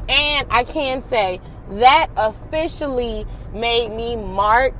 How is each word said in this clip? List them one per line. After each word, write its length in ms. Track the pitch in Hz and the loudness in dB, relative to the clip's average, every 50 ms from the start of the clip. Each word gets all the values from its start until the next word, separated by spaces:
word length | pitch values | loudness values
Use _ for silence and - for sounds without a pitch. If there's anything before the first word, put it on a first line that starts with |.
| - - | -4 0
and 380 | 262 285 294 294 294 277 254 - | 2 2 2 2 0 -2 -2 0
I 140 | 214 240 247 | 2 2 2
can 360 | - - 311 277 262 262 269 | 0 -2 -2 -2 -2 -2 -4
say 400 | - - 254 220 196 185 180 180 - - - - - - | -4 -2 0 0 0 0 -2 -6 -10 -14 -16 -16 -14 -8
that 380 | 196 208 247 262 294 330 311 - - | 0 4 6 8 8 6 4 2 0
officially 1080 | - 220 220 214 - - - 311 311 330 320 - - 311 277 262 247 240 233 214 214 214 - - - - - - | 0 0 0 -2 -4 -10 -6 -4 -2 -2 -2 -4 -4 -4 -4 -2 -2 -2 -4 -4 -6 -8 -10 -10 -12 -12 -10 -6
made 380 | 208 233 233 233 233 233 214 | -2 0 2 2 2 0 0
me 240 | 214 226 233 233 240 | -4 -6 -6 -6 -4
mark 580 | 220 202 185 185 196 202 208 226 247 269 254 - | -6 -6 -4 0 2 4 4 6 6 4 2 0